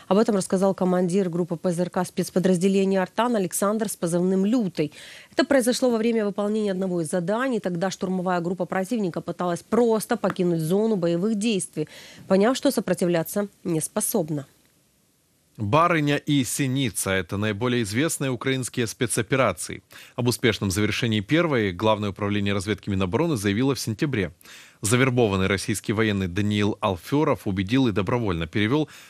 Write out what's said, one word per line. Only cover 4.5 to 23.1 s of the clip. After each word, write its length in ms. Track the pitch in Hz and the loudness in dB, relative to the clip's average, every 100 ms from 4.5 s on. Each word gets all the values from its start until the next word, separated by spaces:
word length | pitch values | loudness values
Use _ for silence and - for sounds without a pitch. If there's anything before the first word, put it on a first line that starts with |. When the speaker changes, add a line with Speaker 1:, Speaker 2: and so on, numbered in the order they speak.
| 254 190 - 151 - - - - | 2 0 -2 -4 -6 -20 -20 -8
Speaker 1:
Это 120 | - | -2
произошло 460 | - 277 233 240 254 | 2 2 2 0 0
во 80 | 226 | 2
время 260 | 233 226 | 0 0
выполнения 460 | 208 196 208 220 208 | 0 -2 -2 0 -2
одного 320 | 185 190 175 | -2 -2 -2
из 80 | 156 | -2
заданий. 480 | 185 170 220 269 226 | -2 -2 -2 -2 -2
Тогда 320 | 190 175 190 | -4 -4 -4
штурмовая 500 | - 190 185 180 180 | -4 -4 -2 0 -2
группа 240 | 170 180 180 | -2 -4 -4
противника 540 | 185 190 240 190 165 | -4 -2 -2 -2 -4
пыталась 420 | 160 - 180 170 | -8 -4 -4 -4
просто 540 | - 226 240 220 - 233 | -2 2 2 2 0 -2
покинуть 440 | 196 - 175 165 | 0 0 0 0
зону 340 | 160 196 226 208 | 0 0 2 0
боевых 380 | 170 170 208 | 0 0 0
действий, 540 | 214 226 196 - - 151 - - - - | 0 0 -2 -2 -6 -8 -10 -20 -10 0
поняв, 280 | 190 214 262 | 4 4 2
что 140 | 285 | 0
сопротивляться 760 | 247 190 170 175 170 160 208 202 _ | 0 0 0 2 0 0 -4 -6 _
не 160 | 185 160 | -4 -2
способна. 680 | - 214 - 208 160 147 139 _ _ _ _ _ _ _ _ _ _ - | -2 -4 -2 -2 -2 -4 -8 _ _ _ _ _ _ _ _ _ _ -8
Speaker 2:
"Барыня" 600 | 101 147 170 165 147 147 | 0 4 4 2 2 0
и 260 | - 143 | 2 0
"Синица" — 680 | 120 - 139 131 127 - 98 | 0 -2 -2 0 -2 -2 -2
это 240 | 95 87 101 | 0 -2 -2
наиболее 480 | 107 101 123 123 | -2 -2 -2 0
известные 480 | 104 110 160 - 135 | -2 -2 -2 -2 -4
украинские 560 | 123 135 131 123 - 117 | -4 -2 -2 -4 -4 -4
спецоперации. 960 | - 120 - 110 135 117 87 - 82 - - - - | -2 -4 -2 0 2 2 0 -8 -12 -18 -20 -14 -4
Об 100 | 123 | 0
успешном 460 | - 120 101 101 | 2 2 2 0
завершении 480 | 92 104 - 117 107 | 0 0 0 0 0
первой 500 | 101 156 170 131 101 | 2 2 2 0 0
Главное 400 | 87 110 104 104 | 0 2 2 0
управление 420 | 92 104 104 101 | -4 -2 -2 0
разведки 380 | 101 92 101 - | -2 -2 -4 -2
Минобороны 460 | 95 95 | -2 0